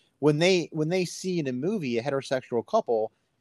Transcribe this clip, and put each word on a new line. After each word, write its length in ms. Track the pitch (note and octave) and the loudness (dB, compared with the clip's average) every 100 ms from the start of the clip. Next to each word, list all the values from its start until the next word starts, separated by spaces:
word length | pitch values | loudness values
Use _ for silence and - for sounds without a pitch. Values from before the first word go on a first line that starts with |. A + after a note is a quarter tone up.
| _ _ | _ _
when 220 | C#3+ D3 | 2 4
they, 280 | F3 F#3 D3+ | 4 4 0
when 180 | D#3 D#3 | -2 0
they 160 | F#3 F3 | 0 -2
see 320 | - F#3 F3 | -4 -4 -2
in 100 | C#3 | -2
a 60 | |
movie 460 | B2 D3+ A3 C#3 A#2 | -4 -4 -4 -2 -2
a 40 | |
heterosexual 640 | C3 C#3 C3 C3 - A#2+ - | -2 -4 -2 -4 -2 -4 0
couple, 460 | A3 - A2+ A2 _ _ _ | 0 0 0 -2 _ _ _